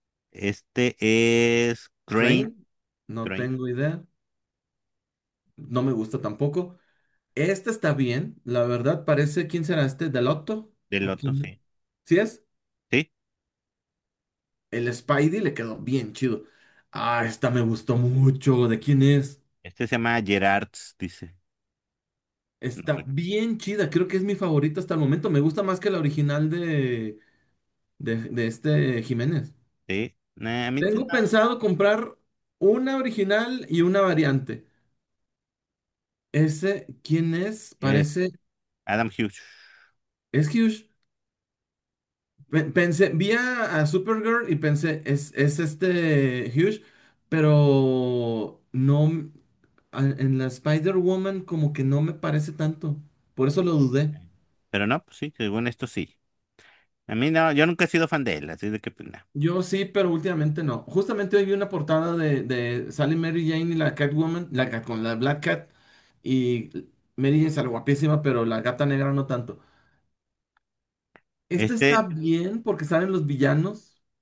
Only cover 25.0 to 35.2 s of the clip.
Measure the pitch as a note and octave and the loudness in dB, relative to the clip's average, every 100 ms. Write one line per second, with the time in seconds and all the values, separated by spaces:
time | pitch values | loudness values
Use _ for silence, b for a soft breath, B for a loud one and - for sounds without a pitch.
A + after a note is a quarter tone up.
25 | D3 D#3+ G3+ D3 D#3 D#3 G3 F3+ G#3 F#3 | 2 0 2 2 2 0 -2 -2 -2 0
26 | D3 D3+ D3 D3 D#3 F3 E3+ D3 B2+ A#2+ | 0 0 0 0 0 -2 -2 0 0 -2
27 | A2 G#2+ b b b _ _ _ _ - | -4 -10 b b b _ _ _ _ -10
28 | A2+ A2+ A2+ A#2+ A2+ A2+ D3+ D3 C#3 A#2+ | -4 -4 -4 -4 -4 -2 0 2 2 -2
29 | A#2+ A#2 C3 D#3+ - - _ _ - F#2+ | -2 -2 0 -2 -4 -12 _ _ -6 -4
30 | A#2 - _ - A2 A#2+ B2 C3 F#3 A3 | -4 -10 _ -10 -6 -4 -2 0 0 0
31 | C4 B3 G#3 G#3+ A3+ A#3+ G#3+ E3+ G3+ G#3+ | 0 0 2 2 2 0 -2 2 2 2
32 | A3+ - _ _ _ _ F#3+ B3 C4 C4+ | -4 -14 _ _ _ _ 2 4 0 -2
33 | C4 G#3 G3 G#3 A#3+ B3+ - E3+ F3 G3 | -2 -2 2 2 0 -6 -2 2 4 4
34 | F#3+ D#3+ D3 C3+ - A2+ - _ _ _ | 4 4 2 0 -2 -10 -14 _ _ _
35 | _ _ | _ _